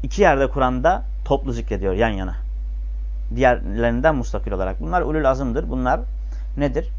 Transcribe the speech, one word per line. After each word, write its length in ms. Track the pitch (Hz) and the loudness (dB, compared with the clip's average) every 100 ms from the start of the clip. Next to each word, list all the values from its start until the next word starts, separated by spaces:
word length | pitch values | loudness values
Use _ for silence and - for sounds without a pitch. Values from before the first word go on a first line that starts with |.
iki 200 | - - | -4 2
yerde 280 | 190 139 135 | 4 6 2
Kur'an'da 520 | 147 127 127 147 202 - - | 2 0 4 2 2 -2 -6
toplu 280 | - 139 143 | 0 0 0
zikrediyor 420 | 117 110 101 95 | -4 -2 -2 0
yan 140 | 92 113 | 2 2
yana. 260 | 101 92 - - - - - - - - - - 113 | 0 -4 -4 -4 -4 -4 -4 -4 -4 -4 -4 -4 4
Diğerlerinden 760 | 131 123 - 101 117 117 151 | 4 4 0 0 2 4 2
mustakil 380 | 147 113 107 - | 2 -2 -4 -2
olarak. 280 | 95 95 95 | -2 -2 -2
Bunlar 220 | 156 175 | -2 0
ulul 220 | 147 156 | 0 2
azımdır. 460 | 139 131 135 117 151 | 2 2 0 -2 -2
Bunlar 300 | 127 127 151 - - - - - - | -2 0 0 -2 -6 -6 -6 -6 -2
nedir? 320 | 143 135 175 | -2 -2 -4